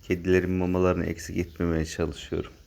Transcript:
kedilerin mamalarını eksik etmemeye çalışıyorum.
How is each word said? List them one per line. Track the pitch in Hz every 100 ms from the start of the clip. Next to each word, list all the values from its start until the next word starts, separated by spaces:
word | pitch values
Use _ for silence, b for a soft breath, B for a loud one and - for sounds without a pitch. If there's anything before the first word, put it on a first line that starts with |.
kedilerin | - 90 87 90 90
mamalarını | 92 92 92 92 87 85
eksik | - - 92
etmemeye | 87 - 87 82
çalışıyorum. | 78 - 82 82 - 85 - -